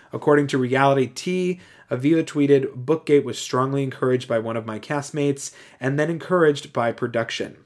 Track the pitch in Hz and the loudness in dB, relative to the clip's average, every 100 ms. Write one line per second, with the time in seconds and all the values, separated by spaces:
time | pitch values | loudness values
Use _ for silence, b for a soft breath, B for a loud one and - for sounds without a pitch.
0 | B 123 - 147 139 139 123 131 139 139 | B -2 4 4 4 0 2 4 4 4
1 | 131 - 185 185 180 180 B B - 123 | 0 -4 -4 -2 -2 -4 B B -8 -2
2 | 139 165 156 151 143 139 131 127 127 160 | 2 2 2 0 4 4 2 -4 -2 -2
3 | - 143 123 113 - 127 135 139 135 - | 2 2 2 -4 -4 -2 0 -2 -4 -2
4 | 131 127 - 117 113 113 110 107 - 147 | 0 0 0 -2 -2 -6 -6 -10 -6 -6
5 | 139 151 143 139 - B B B 131 143 | -4 -2 -2 -2 -8 B B B -4 0
6 | 151 165 - 180 156 139 - 127 117 113 | -2 -4 -2 2 2 0 -4 -4 -2 -2
7 | 123 117 113 - 92 - | -4 -4 -4 -6 -8 -12